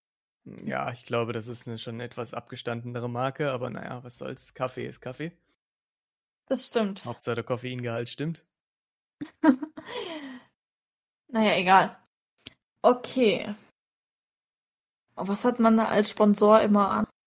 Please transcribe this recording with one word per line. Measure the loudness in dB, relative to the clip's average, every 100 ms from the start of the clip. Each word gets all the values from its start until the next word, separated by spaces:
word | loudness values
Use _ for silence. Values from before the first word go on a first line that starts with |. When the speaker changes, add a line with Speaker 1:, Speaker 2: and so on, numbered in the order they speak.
| _ _ _ _
Speaker 1:
Ja, | -20 -14 -8 -6 -6
ich | -8
glaube, | -4 -2 -2
das | -4 -8
ist | -12 -12
eine | -12
schon | -12 -12
etwas | -12 -10 -10
abgestandenere | -10 -12 -12 -8 -8 -8 -8 -6
Marke, | -4 -4 -2 -4
aber | -4 -6
naja, | -8 -10 -12
was | -14 -14
soll's. | -12 -12 -14
Kaffee | -8 -8 -6 -12
ist | -12
Kaffee. | -14 -10 -12 -12 _ _ _ _ _ _ _ _ _ _ -6
Speaker 2:
Das | -6 -2
stimmt. | -2 -2 -4 -10
Speaker 1:
Hauptsache | -8 -6 -4
der |
Koffeingehalt | -4 -6 -6 -8 -6 -6 -6
stimmt. | -6 -8 -8 _ _ _ _ _ _ _ -16
Speaker 2:
<laughs> | -16 0 4 4 0 -12 -14 -10 -10 -10 -12 -16 _ _ _ _ _ _ _ _ _
Naja, | 0 2 2
egal. | 6 6 6 -2 _ _ _ _ -20 _ _ _
Okay. | 4 4 0 2 2 2 -2 -10 _ _ _ _ _ _ _ _ _ _ _ _ _ _ _ -10
Und | -6
was | 0
hat | 0 4
man | 4 4
da | 4
als | 2 0
Sponsor | 4 4 6 8 8
immer | 8 4 4
an? | 0 -2 _